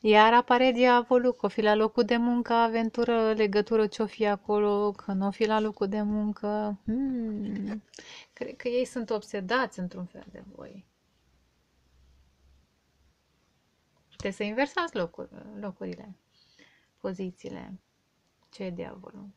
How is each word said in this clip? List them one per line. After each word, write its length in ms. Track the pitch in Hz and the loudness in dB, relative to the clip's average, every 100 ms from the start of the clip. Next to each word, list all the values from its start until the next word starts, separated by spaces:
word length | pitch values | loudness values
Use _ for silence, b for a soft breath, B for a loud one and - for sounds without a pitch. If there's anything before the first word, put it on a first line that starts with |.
Iar 320 | 214 214 220 | 6 8 8
apare 400 | 240 240 247 254 | 8 4 4 4
diavolul, 600 | 240 247 247 233 247 247 | 4 6 6 4 2 2
că 140 | 240 214 | 0 -2
o 20 | |
fi 140 | - | 0
la 120 | 214 | 2
locul 300 | 214 214 - | 4 2 2
de 120 | 226 233 | 2 2
muncă, 360 | 233 240 233 | 2 0 2
aventură, 800 | 233 233 226 226 233 233 233 220 | 2 2 2 -2 -2 0 2 2
legătură, 540 | 220 214 208 208 226 214 | 2 2 2 2 2 0
ce-o 200 | - 214 | 0 -6
fi 200 | - 214 | 0 0
acolo, 640 | 202 - 208 208 202 208 | 0 0 0 2 2 0
că 220 | 196 - | -4 -6
nu 140 | 190 196 | -2 -2
o 40 | |
fi 160 | 190 220 | -2 0
la 140 | 220 | 0
locul 280 | 214 208 196 | 0 -2 -4
de 140 | 208 | -2
muncă. 760 | 208 208 208 208 208 208 214 202 | -2 -2 -2 -4 -4 -4 -4 -6
Hmm. 960 | - 226 269 254 226 208 202 202 196 214 _ - B B B | -6 -4 -2 -4 -6 -6 -6 -6 -6 -8 _ -20 B B B
Cred 240 | - 247 - | -12 -12 -8
că 120 | 247 | -4
ei 160 | 247 | -2
sunt 260 | 254 - 220 | -2 -6 -6
obsedați 680 | 220 - 202 185 240 240 - | -6 -6 -10 -2 -2 -2 -4
într-un 260 | 180 185 | -10 -8
fel 200 | 180 - - | -14 -14 -20
de 120 | - 190 | -20 -20
voi. 300 | - - 196 - _ _ _ _ _ _ _ _ _ _ _ _ _ _ _ _ _ _ _ _ _ _ _ _ _ _ _ _ _ _ _ _ | -20 -20 -20 -20 _ _ _ _ _ _ _ _ _ _ _ _ _ _ _ _ _ _ _ _ _ _ _ _ _ _ _ _ _ _ _ _
Puteți 280 | _ 202 190 | _ -8 -6
să 60 | |
inversați 540 | 208 220 277 - 339 226 | -6 -2 -2 -2 -4 -4
locul, 320 | 170 - - - 208 208 | -6 -8 -16 -16 -18 -14
locurile, 560 | 202 180 190 175 214 185 _ b b b b b b _ | -14 -10 -12 -12 -16 -20 _ b b b b b b _
pozițiile. 840 | - 185 190 180 - - - 190 _ _ _ _ _ _ _ | -10 -8 -10 -10 -14 -14 -14 -18 _ _ _ _ _ _ _
Ce 140 | - | -12
e 60 | 190 | -10
diavolul? 580 | 175 - - 185 202 196 | -8 -12 -12 -18 -18 -20